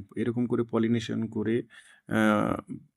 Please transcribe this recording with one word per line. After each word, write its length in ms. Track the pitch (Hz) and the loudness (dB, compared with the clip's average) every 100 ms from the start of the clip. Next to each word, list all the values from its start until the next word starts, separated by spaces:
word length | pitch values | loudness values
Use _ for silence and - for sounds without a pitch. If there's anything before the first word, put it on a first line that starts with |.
| 98 - | -6 -4
এরকম 300 | 113 120 120 | -2 -2 0
করে 180 | 117 | 0
পলিনেশন 640 | 117 117 113 117 117 113 110 | 0 0 2 0 -2 -4 -4
করে, 380 | 110 107 117 113 - - - - | -4 -2 -2 -4 -14 -20 -20 -2
আহ, 640 | 110 110 104 110 - - - - | 2 4 4 2 -2 -6 -14 -16